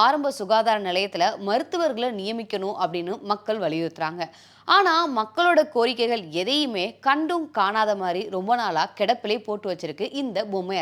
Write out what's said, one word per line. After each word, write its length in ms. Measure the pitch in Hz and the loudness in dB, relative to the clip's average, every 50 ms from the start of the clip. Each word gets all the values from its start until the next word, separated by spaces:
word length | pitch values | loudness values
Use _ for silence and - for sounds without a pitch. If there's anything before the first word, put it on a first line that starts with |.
| 214 | 6
ஆரம்ப 280 | 247 285 302 285 277 269 - | 6 4 2 0 -2 -4 -4
சுகாதார 380 | 208 185 220 220 220 226 220 208 202 185 | 0 2 2 4 4 4 2 0 0 0
நிலையத்துல 440 | 175 185 196 196 - 180 165 214 - - 202 196 | 0 0 0 -2 0 2 2 2 0 0 -2 0
மருத்துவர்களை 600 | 208 254 302 - - 349 339 302 247 220 240 254 233 196 | 0 0 0 -2 -2 0 0 0 0 -2 -4 -4 -4 -4
நியமிக்கணும் 580 | 190 208 226 233 220 202 - 196 190 196 208 - 185 | -6 -6 -6 -6 -6 -6 -6 -4 -4 -4 -4 -2 -2
அப்படின்னு 300 | 160 170 180 170 175 196 - - 202 | -2 -2 -4 -4 -6 -6 -6 -4 -4
மக்கள் 320 | 208 202 - - 214 220 190 | -4 -4 -2 -4 -4 -2 -2
வலியுறுத்துறாங்க. 600 | 156 156 165 165 160 160 - 165 156 165 175 170 156 - - - - - - - - 339 | -2 -2 -2 -4 -4 -4 -4 -6 -6 -4 -6 -8 -8 -10 -16 -20 -20 -20 -8 0 2 4
ஆனா 180 | 392 392 359 320 330 349 302 262 220 | 4 6 4 4 2 2 0 0 -2
மக்களோட 420 | 214 - - - 349 349 339 320 302 - - | -2 -2 0 0 2 4 6 4 4 2 2
கோரிக்கைகள் 500 | 240 233 254 254 233 233 233 240 226 185 156 151 170 | 2 2 2 2 0 0 0 0 -2 -4 -4 -4 -4
எதையுமே 420 | 185 220 277 302 302 262 220 190 175 220 226 - - | -2 0 0 0 0 0 -2 -2 -4 -4 -6 -2 2
கண்டும் 400 | 269 277 294 320 311 349 349 311 294 - 220 | 2 2 2 2 -2 -2 -2 -4 -4 0 0
காணாத 340 | 196 190 208 220 220 214 208 196 | 0 2 2 2 2 2 0 0
மாதிரி 200 | 185 180 175 185 214 208 190 | 0 -2 -2 -2 -4 -4 -4
ரொம்ப 200 | 185 185 208 240 240 | -4 0 0 0 0
நாளா 220 | 226 196 170 156 170 202 - - | 0 0 0 0 0 0 -2 -2
கிடப்பிலே 400 | 202 190 247 226 - 208 214 247 - | 2 2 0 0 0 -2 -2 -2 -2
போட்டு 220 | - 208 208 - 196 | -6 -6 -6 -4 -6
வச்சிருக்கு 340 | 180 170 - 156 151 - 208 - - 277 | -6 -4 -6 -8 -6 -6 -6 -6 -4 -4
இந்த 180 | 277 254 190 185 220 208 190 | -4 -4 -2 -4 -4 -2 -2
பொம்மை 240 | 190 180 185 196 180 | -4 -4 -2 -2 -2